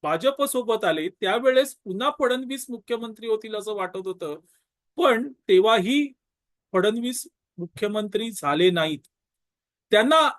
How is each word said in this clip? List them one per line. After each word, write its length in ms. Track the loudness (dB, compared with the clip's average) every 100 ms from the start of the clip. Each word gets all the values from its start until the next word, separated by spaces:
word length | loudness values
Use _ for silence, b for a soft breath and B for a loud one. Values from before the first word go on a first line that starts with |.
भाजप 420 | -4 0 0 0
सोबत 400 | -2 -2 -2 0
आले, 240 | 0 0 -4
त्यावेळेस 640 | -4 -2 2 4 4 2
पुन्हा 360 | -4 -10 -4 -4 0
फडणवीस 480 | 0 0 -4 -10 -10
मुख्यमंत्री 580 | -14 -8 -8 -8 -10 -4
होतील 280 | -4 -4
असं 200 | -10 -8
वाटत 320 | -6 -6 -6 -10
होतं, 320 | -8 -10 -10 _ _ _ _ _ 0
पण 360 | 2 2 -2 -10 4
तेव्हाही 640 | 4 6 4 2 0 -2 -6 _ _ _ _ _
फडणवीस 560 | 0 0 0 -4 -8 -12 _ _ -14
मुख्यमंत्री 720 | -14 -6 -4 -4 -4 -4 -6
झाले 400 | -6 -2 2 2
नाहीत. 280 | 2 -2 -4 -10 _ _ _ _ _ _ _ _
त्यांना 400 | 4 6 4 4